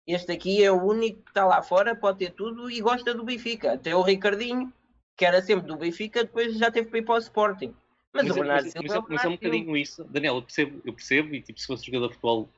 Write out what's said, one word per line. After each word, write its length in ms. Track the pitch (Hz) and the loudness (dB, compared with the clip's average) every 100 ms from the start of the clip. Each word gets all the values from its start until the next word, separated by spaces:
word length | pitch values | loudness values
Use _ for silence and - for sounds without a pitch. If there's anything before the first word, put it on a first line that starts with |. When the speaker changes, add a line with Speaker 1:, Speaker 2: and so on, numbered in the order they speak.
| - | -4
Speaker 1:
este 260 | 175 175 | -4 -2
aqui 300 | 170 180 202 | -6 0 4
é 80 | 196 | 6
o 120 | 185 | 6
único 380 | 190 220 226 - | 2 2 0 -4
que 80 | _ | _
tá 120 | 202 190 | 2 4
lá 160 | 165 | 4
fora, 320 | - 185 214 226 | 4 2 2 2
pode 220 | 202 190 | 0 0
ter 140 | 180 | -4
tudo 380 | - 220 233 247 | -6 -8 -8 -8
e 100 | 233 | -2
gosta 340 | 214 247 240 | 0 0 0
do 100 | 233 | -4
Benfica." 480 | 226 240 233 226 135 | -4 -6 -6 -4 -2
Até 200 | 131 160 175 | -2 0 2
o 60 | |
Ricardinho, 680 | 185 196 202 202 240 247 254 - _ _ _ - | 4 2 2 -2 -2 -4 -6 -10 _ _ _ 0
que 80 | |
era 180 | 180 180 | 4 4
sempre 240 | 190 190 156 | 4 2 0
do 100 | 151 | -6
Benfica, 460 | 170 170 214 240 | -4 -4 -4 -2
depois 320 | 226 233 233 220 | -2 0 -2 2
já 120 | 233 | 0
teve 180 | 233 226 | 2 -2
para 80 | 226 | -2
ir 40 | |
para 100 | 226 233 | 0 0
o 20 | |
Sporting. 560 | 226 214 208 190 - - _ _ _ 269 | 0 0 0 0 -10 -12 _ _ _ 0
Mas 120 | 277 | 2
Speaker 2:
Mas 80 | - | 2
Speaker 1:
o 20 | |
Speaker 2:
é, 40 | |
Speaker 1:
Bernardo 220 | 143 143 | 2 2
Speaker 2:
mas 100 | - | 0
é, 40 | 160 | -4
Speaker 1:
Silva 80 | - | -4
Speaker 2:
mas 60 | |
é, 40 | - | -4
Speaker 1:
é 20 | |
o 40 | |
Speaker 2:
mas 220 | - 151 | -2 -2
é 40 | 254 | -2
um 20 | |
Speaker 1:
Bernardo 100 | 349 | -2
Silva. 160 | - 160 | -2 -2
Speaker 2:
bocadinho 200 | 330 147 | -2 -2
isso, 280 | 285 - | -4 -8
Daniel, 320 | - 143 147 123 | -10 -4 -2 -2
eu 60 | |
percebo, 400 | 123 - 139 139 | -4 -2 -2 -4
eu 80 | 123 | -12
percebo, 420 | 110 - 139 156 | -10 -2 0 0
e, 80 | 139 | -6
tipo, 180 | - - | -14 -14
se 60 | - | -10
fosse 200 | 123 - | -10 -6
jogador 220 | 127 120 | -4 -4
de 60 | |
futebol, 340 | - 117 113 110 | -2 -2 0 -2